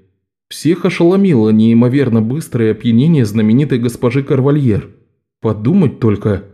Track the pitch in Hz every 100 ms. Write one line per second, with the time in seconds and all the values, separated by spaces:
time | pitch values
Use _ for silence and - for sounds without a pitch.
0 | _ _ _ _ _ - 147 180 190 -
1 | 170 196 196 127 110 110 113 117 120 139
2 | 123 113 110 151 160 117 110 107 120 113
3 | 160 151 107 110 107 123 139 127 120 -
4 | 123 135 135 131 135 151 127 92 - _
5 | _ _ _ _ 110 104 110 196 143 -
6 | 113 98 110 95 -